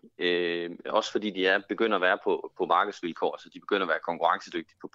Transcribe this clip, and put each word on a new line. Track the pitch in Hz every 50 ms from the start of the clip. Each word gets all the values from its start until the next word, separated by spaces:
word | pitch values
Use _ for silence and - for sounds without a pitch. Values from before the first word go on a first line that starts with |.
| - - _
øh, | - 87 87 87 87 87 85 85 87 87 87 87 - -
også | - - 110 110 -
fordi | - 110 104 107
de | 90 95 92
er, | 95 95 101 - -
begynder | 101 87 113 110 104
at | 90
være | 90 92 98 - -
på, | 101 85 - - - -
på | - 92
markedsvilkår, | 80 85 90 101 104 - - 87 85 82 - 90 76 76 -
så | - 82 -
de | 85
begynder | - - 104 98
at | 95 82
være | 80 82 -
konkurrencedygtige | 85 85 76 82 85 92 95 - 92 85 85 80 - _ _
på | - -